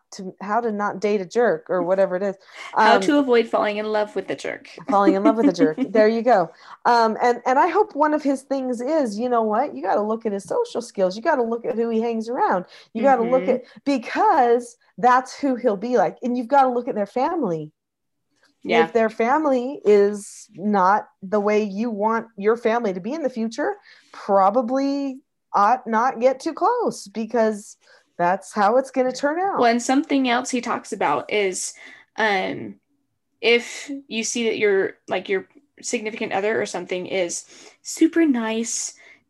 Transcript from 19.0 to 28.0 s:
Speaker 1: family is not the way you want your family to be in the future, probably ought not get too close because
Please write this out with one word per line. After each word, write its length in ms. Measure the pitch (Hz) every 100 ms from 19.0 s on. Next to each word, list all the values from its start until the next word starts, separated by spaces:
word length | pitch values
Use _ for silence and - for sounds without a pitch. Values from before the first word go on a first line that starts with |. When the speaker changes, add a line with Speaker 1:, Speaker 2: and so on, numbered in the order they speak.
| 220
Speaker 1:
family 680 | 220 233 294 311 262 247 294
is 640 | 208 208 202 208 - - -
not 520 | 208 208 202 185 214 - _
the 160 | 190 202
way 240 | 202 208
you 280 | 214 190 240
want 360 | 202 220 226 226 -
your 200 | 202 233
family 360 | 233 233 226
to 80 | 185
be 120 | 196
in 100 | 311
the 80 | 277
future, 460 | 226 226 226 302 415 _ - _
probably 1080 | - - 196 190 226 226 262 277 285 277 262 _ _ _ 196
ought 300 | 202 254 -
not 320 | 220 254 -
get 220 | 254 262
too 120 | 330
close 540 | - 370 494 427 - 202
because 720 | 208 220 240 220 208 - - _ _